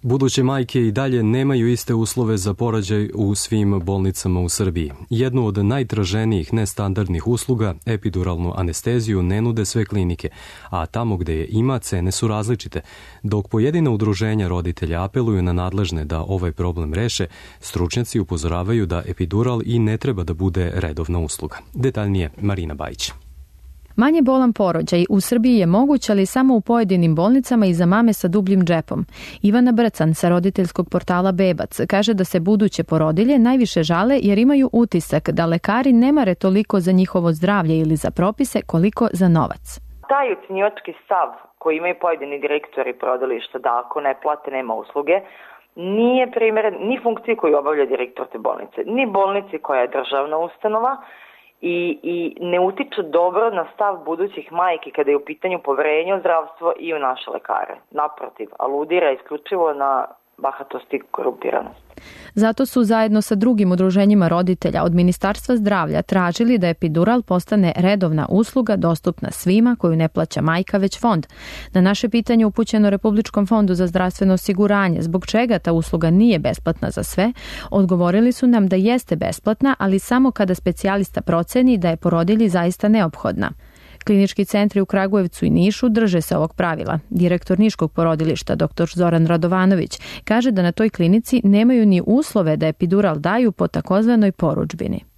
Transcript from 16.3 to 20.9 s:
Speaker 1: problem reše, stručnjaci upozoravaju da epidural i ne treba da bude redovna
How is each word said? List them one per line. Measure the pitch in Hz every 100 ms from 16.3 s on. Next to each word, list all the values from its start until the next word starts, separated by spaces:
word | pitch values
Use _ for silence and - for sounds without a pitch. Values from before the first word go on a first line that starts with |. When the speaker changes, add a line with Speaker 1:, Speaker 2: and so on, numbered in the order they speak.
| 95 87
Speaker 1:
problem | 78 87 85 78
reše, | 80 113 - 90 - - -
stručnjaci | - 82 87 - 117 117
upozoravaju | 87 87 82 85 92 117 92
da | 85 -
epidural | 90 87 98 120 120
i | 110 117
ne | 110 110
treba | 139 104
da | 85
bude | 82 95 87 87
redovna | 90 85